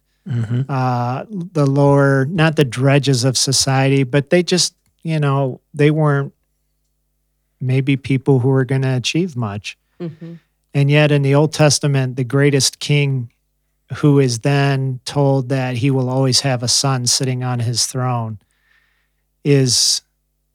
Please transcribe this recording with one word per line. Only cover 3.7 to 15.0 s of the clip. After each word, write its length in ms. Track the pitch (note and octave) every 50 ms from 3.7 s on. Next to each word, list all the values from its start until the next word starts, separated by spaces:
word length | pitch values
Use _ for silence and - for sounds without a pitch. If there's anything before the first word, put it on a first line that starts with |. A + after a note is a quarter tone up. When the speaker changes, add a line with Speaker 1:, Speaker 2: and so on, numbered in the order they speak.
| C3+ C3 C3+ C3+ C#3 C3+ C3+
Speaker 2:
but 260 | B2 B2+ C#3+ C3+ -
they 100 | - F3+
just, 320 | F3 E3 F#3 F3 - - - _ _ _ _ _ -
you 160 | E3+ D#3+ D#3
know, 400 | D3 C#3+ C#3 C#3 C#3 C3 B2 - _ _ -
they 180 | D3+ D3 D3+
weren't 420 | D3+ D#3 D#3 D3+ C#3+ C#3 C#3 C#3 - _ _ _ _ _ _ _ _ _ _ _ _ _ _ _ _ _ _ _ _ _ _ _ _ -
maybe 340 | C#3 B2+ C3 C3 C3+ C3+ C#3
people 440 | B2 - - C3+ C3 - - C#3 C3
who 100 | A#2 C3+
were 160 | C3+ C3 C3
gonna 300 | A2+ C3 C3 C3+ C3 C3
achieve 400 | B2 G#2 - - D#3+ F#3 F#3+ C#3+
much. 420 | B2 A#2 G#2 G2 G#2+ - - - _ _ _ _ -
Speaker 3:
Mm-hmm. 360 | F3 E3 D3+ - E3+ E3 E3+ E3 _ _ _ _ _ _ -
Speaker 2:
And 160 | C#3+ C#3 C#3
yet 200 | C#3+ D3+ D3+ D3+
in 100 | D3+ C#3+
the 140 | C#3 C3+ C#3
Old 180 | C#3+ D#3 D3 -
Testament, 640 | - D#3 D3 C3+ - - D3 C#3 C3+ C3 B2+ B2
the 80 | C3 B2+
greatest 560 | A#2 B2 C#3 C#3 D3 C#3+ C#3 B2+ - - -
king 520 | - - D3 D3 C#3+ C#3 C3+ C3 A#2+ A#2+ _ _ _ _ _ _ _ _ _ _ _ - B2+ -
who 220 | - D3 C#3+ C#3
is 200 | C#3 B2+ A#2 A2+
then 600 | - C#3+ C#3 C#3 C#3 C#3 C#3 C3+ C3+ C3 B2+ B2